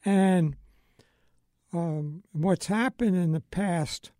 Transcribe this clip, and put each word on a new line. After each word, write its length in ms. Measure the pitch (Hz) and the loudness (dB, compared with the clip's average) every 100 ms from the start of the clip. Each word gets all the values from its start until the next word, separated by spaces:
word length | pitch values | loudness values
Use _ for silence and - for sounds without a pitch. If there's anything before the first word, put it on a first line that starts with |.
And, 520 | - 196 190 185 160 143 - _ _ _ _ _ _ _ _ _ _ | 2 4 4 4 2 -2 -16 _ _ _ _ _ _ _ _ _ _
um, 500 | 175 170 156 147 156 - | -6 -4 -4 -6 -10 -10
what's 360 | 160 170 180 - | -2 0 0 0
happened 480 | 208 254 - 233 185 | 0 0 0 0 2
in 160 | 170 | 2
the 100 | 160 | 0
past 720 | - - 196 175 151 - - _ | -4 -4 -2 -2 -2 -6 -16 _